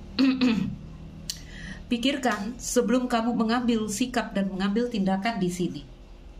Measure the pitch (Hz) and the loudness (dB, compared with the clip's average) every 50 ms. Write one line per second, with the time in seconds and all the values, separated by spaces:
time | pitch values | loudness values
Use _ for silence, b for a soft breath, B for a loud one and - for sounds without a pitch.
0 | - - - - 269 269 262 - 254 247 214 185 - - - - - - - - | -14 -4 2 4 4 6 6 6 4 4 4 2 0 -2 -4 -8 -12 -14 -14 -14
1 | - - - - - - - - - - - - - - - - - - 247 233 | -16 -16 -16 -12 -10 -10 -10 -10 -12 -14 -14 -12 -12 -12 -12 -12 -4 -2 0 2
2 | 240 269 294 285 - 247 208 202 202 220 254 - - - - 247 240 202 240 254 | 2 2 2 2 2 0 0 0 -2 -6 -6 -8 -6 0 2 2 4 4 4 2
3 | 247 254 247 226 226 240 226 190 226 220 233 247 240 233 233 220 214 208 202 - | 2 2 2 2 2 2 2 2 2 2 2 2 2 2 2 2 0 0 -2 -2
4 | - - - - - - - 196 196 190 190 180 190 202 202 233 240 240 - 208 | -2 0 0 -2 -2 0 0 -2 0 0 0 0 0 0 2 2 0 0 0 0
5 | 185 190 190 190 - 233 - 190 180 175 - - 180 143 135 147 - - - - | 2 2 2 2 0 0 0 0 0 0 0 0 -2 -2 -4 -6 -10 -14 -16 -18
6 | - - - - - - - | -20 -20 -20 -20 -20 -18 -18